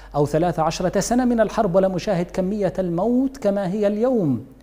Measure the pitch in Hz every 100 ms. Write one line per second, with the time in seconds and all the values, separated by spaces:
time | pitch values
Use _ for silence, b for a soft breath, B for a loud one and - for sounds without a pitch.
0 | B 147 147 156 175 160 156 165 180 202
1 | 180 247 247 233 214 - 214 175 190 180
2 | 220 180 175 - 185 214 185 - 185 170
3 | 214 247 269 262 202 202 190 208 202 208
4 | 247 247 160 120 - -